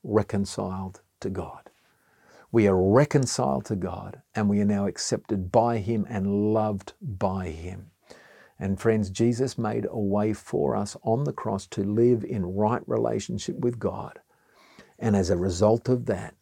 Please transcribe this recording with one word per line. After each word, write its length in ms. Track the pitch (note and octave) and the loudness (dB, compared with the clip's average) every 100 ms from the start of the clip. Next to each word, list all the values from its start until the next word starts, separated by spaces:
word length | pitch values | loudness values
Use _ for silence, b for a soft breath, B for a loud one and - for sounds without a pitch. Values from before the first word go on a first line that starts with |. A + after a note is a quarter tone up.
reconciled 960 | - G#2+ G2+ G2+ G2 - G2 F#2 F#2+ F#2 _ _ | 0 0 0 -4 -4 -4 -6 -6 -10 -12 _ _
to 100 | G2 | -8
God. 400 | F#2 D#2 - - b b b b b b b b | -8 -8 -14 -20 b b b b b b b b
We 180 | A#2 G#2 | 4 6
are 140 | F#2+ | 6
reconciled 840 | F#2 A2+ D3+ C#3+ B2+ - C3 C3+ - | 6 6 6 2 0 -2 -2 -2 -2
to 100 | G#2 | -4
God 460 | F2+ F2+ F#2 - _ | -4 -8 -12 -16 _
and 160 | - G#2 | -2 2
we 120 | G2+ | 2
are 40 | G2+ | 2
now 220 | G2+ G2+ | 2 -2
accepted 640 | - - A2 - G2+ F2+ | -4 -4 -4 -2 -4 2
by 260 | A#2 A#2 A#2 | 4 4 0
him 280 | G2 A2+ G2 | -2 -2 -2
and 440 | G#2+ G2 G2+ G#2 | -2 0 0 2
loved 400 | G#2+ G#2+ G2 - - | 2 0 -4 -10 -14
by 480 | E3+ F#2+ G2+ F#2+ F#2 | -12 -4 -4 -2 -6
him. 420 | D#2+ E2+ F#2+ G2 _ B B B B B _ | -8 -10 -12 -16 _ B B B B B _
And 220 | G2 F#2+ | -4 0
friends, 320 | A#2 A2 G2 | 2 2 0
Jesus 460 | F#2+ A#2 A#2 C3 - | 2 2 2 -2 -2
made 280 | A2 A2+ G#2+ | -4 -2 -4
a 120 | A2+ | -2
way 340 | G2+ G2+ G#2+ | 0 2 0
for 420 | G#2 - - C#2 B1 | -2 -4 0 0 0
us 220 | G2+ - | -4 -6
on 220 | - A#2 C#3+ | -2 0 0
the 80 | |
cross 340 | - A2 G2 - | -4 -4 -4 -6
to 160 | - | -4
live 400 | G2+ G#2+ A#2+ A#2+ | 0 4 4 4
in 320 | G2+ A#2 F2 F#2+ | 0 -4 -4 0
right 260 | G#2+ B2 - | 0 0 -2
relationship 720 | A2+ A#2 A2+ - A2 - - | -2 0 -2 -4 -6 -6 -2
with 180 | A#2+ A#2+ | -4 -2
God. 440 | G2+ G2 - - _ b b b b b b b | -6 -6 -12 -16 _ b b b b b b b
And 180 | A2+ G2+ | 2 2
as 140 | F2+ | 4
a 80 | F2+ | 2
result 500 | F#2+ F2 G#2+ A#2 - | 0 2 4 4 2
of 160 | B2 A#2+ | 0 0
that 280 | F#2+ - _ | -4 -6 _